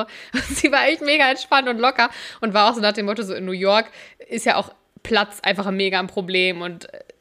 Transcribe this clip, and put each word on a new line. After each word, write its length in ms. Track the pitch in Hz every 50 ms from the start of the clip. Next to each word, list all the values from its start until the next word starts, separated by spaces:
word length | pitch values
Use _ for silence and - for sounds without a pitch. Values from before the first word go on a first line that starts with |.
<laughs> 320 | 220 - - - - -
Und 240 | - 262 - - 277
sie 160 | - - 285
war 140 | 277 269 254 277
echt 140 | 320 320
mega 280 | 302 285 294 302 277 262
entspannt 380 | 269 - - - 285 269 262 247
und 100 | 240 220
locker 320 | 240 233 233 - 233 247 - - - - - -
und 120 | 233 226 190
war 160 | 214 202 226
auch 40 | 233
so 60 | 233
nach 120 | 208 208
dem 140 | 208 220 208
Motto, 160 | 202 214 233
so 120 | 214 190 190
in 100 | - 185
New 80 | 185
York 340 | 190 180 190 196 202 220 220 - - - - - - _ - -
ist 160 | 226 220 -
ja 100 | 240 -
auch 160 | - 202 - - _ _ _ _ - -
Platz 340 | - 226 202 208 - - -
einfach 260 | - 190 190 196 190 202
mega 260 | 190 196 196 190 190 185
ein 80 | 190
Problem 560 | 185 - 208 185 175 185 185 185 185 180 170
und 240 | 175 175 170 170 - - - - - _ - _